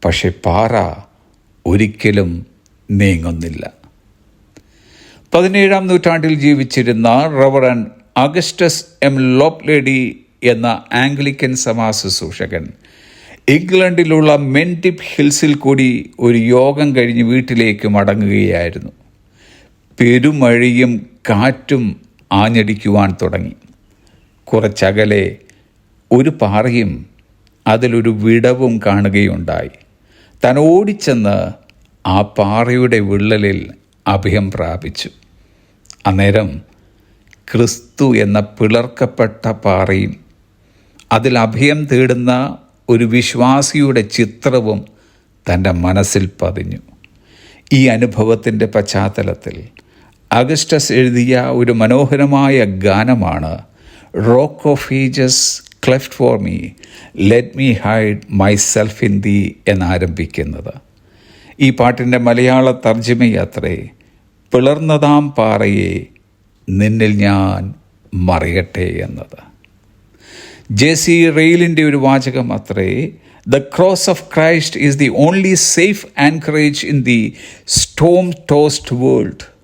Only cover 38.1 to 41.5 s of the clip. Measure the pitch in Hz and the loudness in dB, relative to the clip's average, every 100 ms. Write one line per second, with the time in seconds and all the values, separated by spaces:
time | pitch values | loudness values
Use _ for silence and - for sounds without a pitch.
38.1 | 113 104 104 104 - 107 113 123 - 120 | 2 0 0 -2 -2 0 0 -2 -4 -4
39.1 | - 110 - 117 107 104 92 95 95 101 | 0 -2 -2 -6 -4 0 0 0 -2 -2
40.1 | - _ _ _ _ _ _ _ _ - | -8 _ _ _ _ _ _ _ _ -2
41.1 | 110 123 123 110 | 0 2 0 0